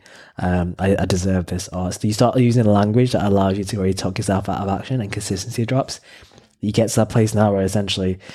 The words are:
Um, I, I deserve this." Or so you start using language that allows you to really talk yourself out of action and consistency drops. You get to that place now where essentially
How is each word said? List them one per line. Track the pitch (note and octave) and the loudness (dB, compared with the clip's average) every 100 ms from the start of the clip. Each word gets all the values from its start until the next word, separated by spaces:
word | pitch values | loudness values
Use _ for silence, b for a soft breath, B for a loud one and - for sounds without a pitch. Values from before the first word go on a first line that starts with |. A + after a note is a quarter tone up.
| B B B - | B B B -4
Um, | F2+ F2+ F2 F2 | 0 0 0 0
I, | F#2+ G2 | 0 2
I | F#2 | 0
deserve | F#2+ F#2+ F#2 F2 | 0 0 0 -2
this." | F2+ - | -6 -8
Or | F#2 F2+ | -6 -6
so | F#2 A2 | -4 -2
you | |
start | G#2+ A#2+ C3 | 2 2 4
using | A#2+ A#2+ G#2+ | 4 4 4
language | G#2 G#2 A2+ B2+ | 4 4 2 2
that | A2 G#2 | 2 2
allows | G2 G2 G2 | 2 2 0
you | |
to | G2 G#2+ | -4 -2
really | F#2+ | -2
talk | F#2+ - F#2+ | -2 -4 -4
yourself | G#2+ F#2+ G2 | -2 -2 -2
out | F#2+ | -4
of | G2 | -4
action | G2 - C3 | -4 -4 -4
and | G2+ | -4
consistency | G#2+ - F#2+ A#2 A#2+ A2+ | -6 -6 -6 -6 -4 -2
drops. | C3 - - B B B B B B | -2 -2 -8 B B B B B B
You | G#2 | -2
get | G#2+ G#2+ | 0 2
to | - | 2
that | G#2+ | 0
place | A#2+ G#2+ | 2 2
now | A2 G#2+ | 2 2
where | G2 | 2
essentially | F#2+ G#2 G2 G2 F#2+ F#2 B | 0 0 -2 -2 -2 -4 B